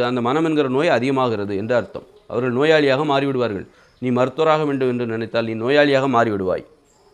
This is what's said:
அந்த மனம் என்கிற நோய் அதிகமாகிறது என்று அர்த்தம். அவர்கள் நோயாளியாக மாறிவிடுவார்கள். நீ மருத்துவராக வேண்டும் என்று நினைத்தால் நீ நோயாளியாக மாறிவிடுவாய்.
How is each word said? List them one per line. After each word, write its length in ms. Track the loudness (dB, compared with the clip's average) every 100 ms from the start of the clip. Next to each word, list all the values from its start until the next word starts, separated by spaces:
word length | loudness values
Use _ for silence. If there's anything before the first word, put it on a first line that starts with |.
| 0
அந்த 160 | 0
மனம் 260 | 0 0 2
என்கிற 220 | 0 0
நோய் 200 | 2 2
அதிகமாகிறது 600 | 2 2 0 0 -2 -4 -4
என்று 180 | 0 -2
அர்த்தம். 320 | -2 -8 -16 -20 -8
அவர்கள் 260 | -4 -2
நோயாளியாக 520 | 0 2 4 2 0 0
மாறிவிடுவார்கள். 600 | 0 0 0 -2 -4 -10 _ _ _
நீ 80 | -2
மருத்துவராக 520 | 0 0 0 2 2 0
வேண்டும் 260 | -2 -2
என்று 160 | -2 -4
நினைத்தால் 420 | -6 -4 -4 -4
நீ 60 | -4
நோயாளியாக 520 | 0 2 4 2 2
மாறிவிடுவாய். 560 | 2 2 0 -2 -4 -6 _ _ _ _